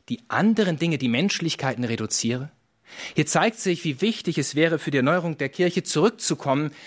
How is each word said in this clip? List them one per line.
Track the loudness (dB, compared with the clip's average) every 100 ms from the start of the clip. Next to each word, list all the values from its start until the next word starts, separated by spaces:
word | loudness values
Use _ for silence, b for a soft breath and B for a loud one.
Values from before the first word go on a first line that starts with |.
| -10
die | -10 -2
anderen | 2 4 4 2 0
Dinge, | 0 0
die | 0
Menschlichkeiten | 2 0 0 -4 -2 -2 -2
reduziere? | -2 -2 -2 -2 -2 -4 -6 -14 _ _ B B B -2
Hier | 2
zeigt | 2 2 0
sich, | -2 -2
wie | -4 0
wichtig | -2 0 -2 -2
es | -2 2
wäre, | 2 2
für | 0
die | 2
Erneuerung | 2 2 -2 -4
der | -6
Kirche | 0 0 0
zurückzukommen | -2 2 2 2 -2 -2 0 0 0 B